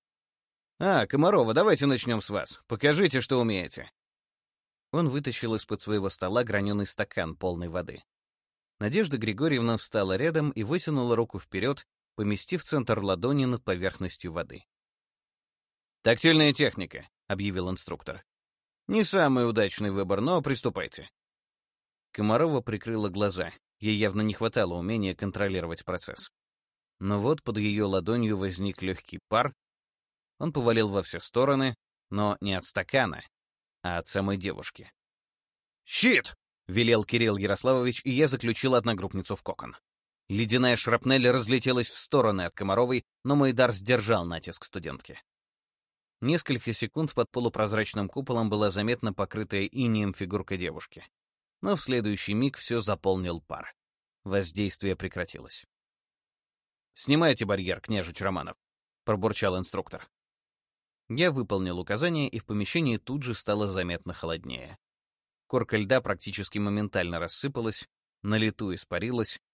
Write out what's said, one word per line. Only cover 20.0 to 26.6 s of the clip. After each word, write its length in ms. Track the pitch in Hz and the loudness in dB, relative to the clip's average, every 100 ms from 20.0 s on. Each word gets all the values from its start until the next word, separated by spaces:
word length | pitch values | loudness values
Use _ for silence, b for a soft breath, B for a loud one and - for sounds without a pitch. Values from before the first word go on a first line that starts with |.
| 92 98 | 0 0
но 200 | 135 180 | 2 0
приступайте». 680 | 143 127 117 - 71 - - _ _ _ _ _ _ _ _ _ _ | 0 -2 -2 -4 -8 -10 -18 _ _ _ _ _ _ _ _ _ _
Комарова 480 | - 104 120 165 135 | -2 2 4 4 2
прикрыла 480 | 117 107 113 110 104 | -2 -6 -4 -2 -2
глаза. 440 | 98 104 90 82 - _ _ | 0 0 0 -6 -8 _ _
Ей 160 | 107 104 | -2 2
явно 240 | 104 104 | 2 2
не 120 | 107 | -2
хватало 420 | 98 113 120 92 | 0 -2 0 0
умения 400 | 87 92 113 98 | -2 -2 -2 -2
контролировать 680 | - 101 95 101 92 85 82 | -4 -6 -2 -2 -2 -4 -8
процесс. 460 | - 90 - - - _ _ _ | -6 -8 -8 -12 -14 _ _ _